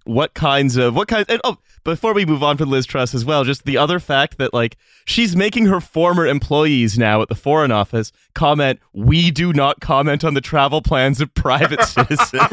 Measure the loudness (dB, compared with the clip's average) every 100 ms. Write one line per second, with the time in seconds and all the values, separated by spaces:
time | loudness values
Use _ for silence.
0 | -4 -2 -2 -2 0 2 0 2 0 0
1 | -2 -2 -2 -2 -4 -8 _ -12 -6 -4
2 | 0 0 0 0 0 0 0 -2 -2 -4
3 | -4 -4 -2 0 -2 -4 -2 0 0 -2
4 | -2 -2 -2 -4 -4 -2 -4 -6 _ _
5 | -6 -2 0 0 0 2 2 2 -2 0
6 | 0 2 0 0 0 0 2 2 0 2
7 | 2 2 -2 -4 0 0 2 0 -2 -4
8 | -6 _ _ -2 0 2 0 -2 _ -2
9 | 2 4 2 2 0 2 0 -2 -2 0
10 | 2 0 0 -2 -2 0 2 0 0 2
11 | 0 0 -2 -2 0 2 0 0 0 0
12 | 0 0 0 2 0